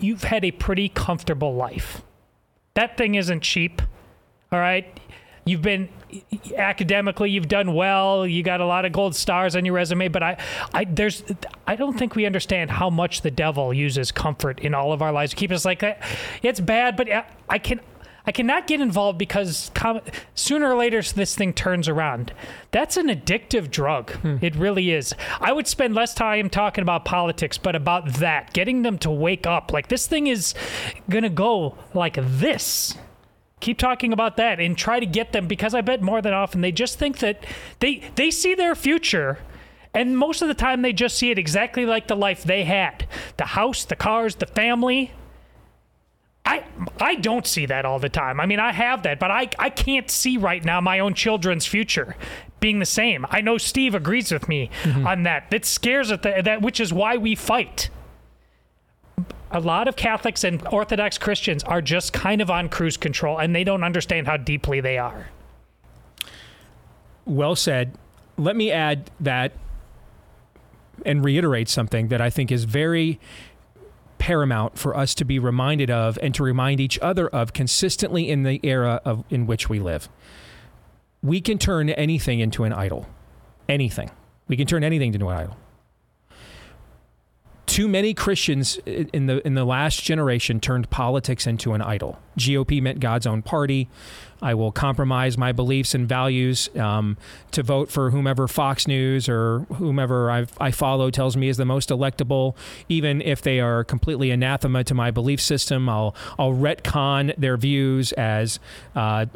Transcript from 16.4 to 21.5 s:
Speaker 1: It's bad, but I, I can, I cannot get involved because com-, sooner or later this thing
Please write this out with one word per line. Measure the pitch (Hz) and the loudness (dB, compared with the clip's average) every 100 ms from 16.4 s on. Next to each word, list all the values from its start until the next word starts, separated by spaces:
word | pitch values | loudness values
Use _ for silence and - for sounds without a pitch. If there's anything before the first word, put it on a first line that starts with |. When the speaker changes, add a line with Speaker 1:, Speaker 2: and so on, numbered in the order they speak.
Speaker 1:
It's | 240 196 | 0 0
bad, | 170 220 247 | 2 4 4
but | 196 226 | 2 0
I, | 208 - - - | -2 -4 -10 -4
I | 214 | -2
can, | - 240 - - - - - | -2 -4 -6 -20 -20 -10 -4
I | |
cannot | 233 240 330 - | 0 2 2 2
get | 302 | 0
involved | 254 185 202 175 | 2 2 0 0
because | 202 202 185 151 - | -2 -2 -2 -4 -6
com-, | - 226 226 - - - | -2 -2 -2 -6 -14 -12
sooner | - - 294 285 | -4 0 2 2
or | 247 | 2
later | 240 220 | 2 0
this | 175 202 190 | 0 -2 0
thing | - 190 | 0 0